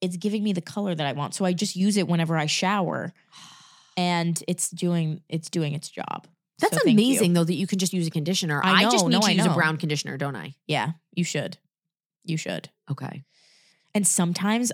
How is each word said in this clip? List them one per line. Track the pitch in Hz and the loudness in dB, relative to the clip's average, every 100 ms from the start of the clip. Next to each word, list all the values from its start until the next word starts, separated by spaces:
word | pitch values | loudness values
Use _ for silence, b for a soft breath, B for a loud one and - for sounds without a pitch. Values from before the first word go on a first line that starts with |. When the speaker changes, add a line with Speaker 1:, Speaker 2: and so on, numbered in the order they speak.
Speaker 1:
it's | 185 175 | -6 -4
giving | 208 214 | -4 -2
me | 208 | -2
the | 180 | -2
color | - 208 202 | -4 -6 -4
that | 160 139 | -2 -2
I | |
want. | 135 135 | -2 -4
So | - | -2
I | 185 | -2
just | 175 214 180 | 0 -4 0
use | 202 202 | 0 2
it | 170 | 2
whenever | 170 165 165 | 0 2 0
I | 151 | 0
shower. | - 185 202 170 131 - B B | 0 0 0 -2 -4 -8 B B
Speaker 2:
<sighs> | B B B B B _ - | B B B B B _ -2
Speaker 1:
And | 175 170 170 160 - | 0 0 0 -2 -4
it's | 180 - | -4 -6
doing, | 170 175 170 156 160 - | -4 0 0 0 -4 -6
it's | 160 - | -8 -4
doing | 170 147 | -4 -2
its | 147 - | -4 -8
job. | - - 50 - _ _ - | -10 -10 -10 -12 _ _ -2
Speaker 2:
That's | 427 | 0
Speaker 1:
So | 605 | 4
thank | 392 214 | 6 6
you. | 247 | 6
Speaker 2:
amazing, | 247 180 | 4 4
though, | 175 | 4
that | 165 | 2
you | 156 185 | 0 -2
can | 190 | 0
just | 185 | 0
use | 185 160 | -2 -2
a | |
conditioner. | 160 147 185 165 147 | -2 -2 -2 -2 0
Speaker 1:
I | 190 | 4
Speaker 2:
I | 175 | 4
just | 214 247 | 6 4
Speaker 1:
know, | - | 4
Speaker 2:
need | |
Speaker 1:
no, | 196 | 4
Speaker 2:
to | 214 | 4
Speaker 1:
I | |
Speaker 2:
use | - - | 4 2
a | |
Speaker 1:
know. | |
Speaker 2:
brown | 175 160 156 | 2 2 0
conditioner, | 156 147 - 135 | -2 -2 -4 -6
don't | 143 117 | -6 -6
I? | 78 - - | -12 -12 -4
Speaker 1:
Yeah, | 143 123 - _ | -2 -2 -6 _
you | 175 | -4
should. | 170 151 - - _ _ _ _ _ _ | -2 -4 -6 -10 _ _ _ _ _ _
You | - 160 | -6 -6
should. | - 85 - _ - | -4 -8 -10 _ -10
Speaker 2:
Okay. | 139 - - b b b b b b b | -10 -10 -12 b b b b b b b
Speaker 1:
And | 214 190 | 0 2
sometimes | - 175 180 196 226 247 | 2 0 0 0 2 0